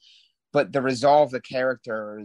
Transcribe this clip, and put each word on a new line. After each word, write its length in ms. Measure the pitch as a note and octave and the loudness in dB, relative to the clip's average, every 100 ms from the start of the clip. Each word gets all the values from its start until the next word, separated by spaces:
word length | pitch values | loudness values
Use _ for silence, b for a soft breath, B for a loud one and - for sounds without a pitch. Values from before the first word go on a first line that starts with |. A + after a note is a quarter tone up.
| b b b b _ | b b b b _
But 220 | C#3+ - | -2 0
the 80 | C3+ | 0
resolve, 480 | C3 A#2 C#3+ D3 C#3 | -2 2 4 4 4
the 100 | B2+ | -2
character, 840 | - C3+ C3 B2 A#2+ A2 G#2+ G#2+ | -6 -4 -2 -4 -8 -8 -8 -12